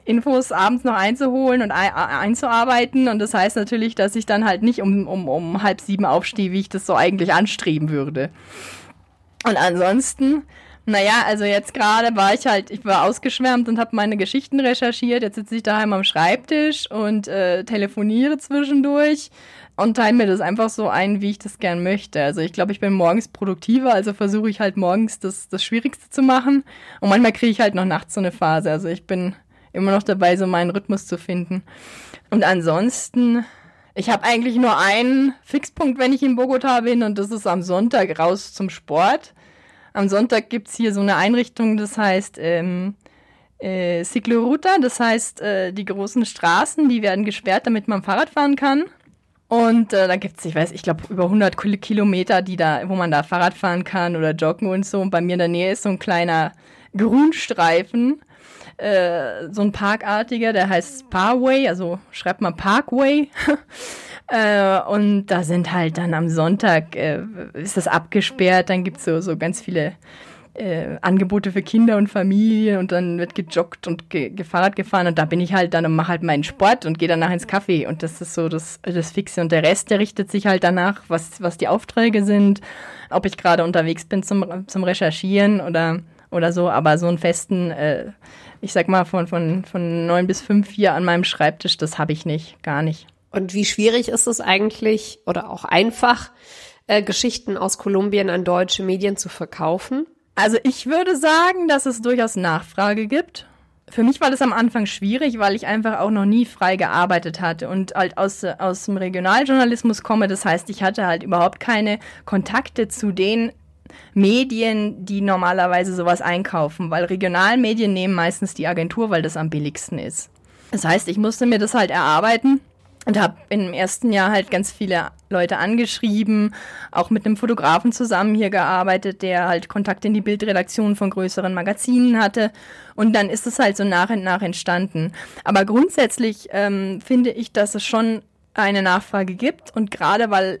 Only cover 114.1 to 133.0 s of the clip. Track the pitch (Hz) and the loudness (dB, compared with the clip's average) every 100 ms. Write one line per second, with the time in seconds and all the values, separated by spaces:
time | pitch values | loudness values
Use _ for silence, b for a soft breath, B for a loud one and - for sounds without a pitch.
114.1 | 196 196 240 262 226 226 214 208 208 190 | 2 4 4 2 0 0 0 -2 -6 -6
115.1 | 202 196 185 180 185 180 180 190 180 175 | -2 0 2 2 2 2 2 0 0 2
116.1 | 175 175 175 196 170 147 - 165 165 175 | 2 0 -2 -2 -2 -2 -4 -4 -2 -2
117.1 | 185 185 175 196 247 226 226 208 185 185 | -2 0 2 2 4 2 2 0 0 0
118.1 | 180 170 - 190 - 165 165 165 233 220 | 0 0 -2 -6 -4 -4 -2 -4 -2 0
119.1 | 170 156 160 160 156 147 156 - 165 - | 0 -2 -4 -4 -4 -6 -8 -10 -8 -8
120.1 | - - _ b b b 208 160 190 - | -10 -12 _ b b b -4 0 0 0
121.1 | 196 214 226 240 220 214 247 190 175 151 | 0 0 0 2 2 2 0 0 0 2
122.1 | 156 214 226 269 269 - _ _ - - | 2 4 2 4 2 0 _ _ -8 -2
123.1 | 208 196 - - 202 180 165 185 - 240 | 2 2 -2 -6 -4 -2 -2 -4 -2 0
124.1 | 202 190 208 - 190 196 - 196 175 - | 2 2 2 0 -2 -4 -6 -2 -2 -4
125.1 | - - 185 175 190 185 233 233 - 220 | -10 -4 0 0 0 0 0 0 -2 0
126.1 | 208 220 214 208 B B B B - 175 | 0 2 2 0 B B B B -4 0
127.1 | 220 220 208 233 233 147 170 233 226 233 | 0 0 0 0 0 2 2 2 0 0
128.1 | 185 208 214 202 196 151 185 190 185 196 | 2 2 2 2 0 2 2 2 0 -2
129.1 | 185 190 180 180 170 - 202 202 196 214 | -4 -2 0 0 0 -2 -4 -4 -2 0
130.1 | 214 202 208 214 190 185 - 208 202 196 | 0 0 -2 0 0 -2 -2 0 0 -2
131.1 | 190 185 190 185 180 175 208 - 247 247 | -2 -4 -2 -4 -2 -4 -4 0 4 4
132.1 | 226 202 226 214 B B B B - | 4 2 0 -2 B B B B 0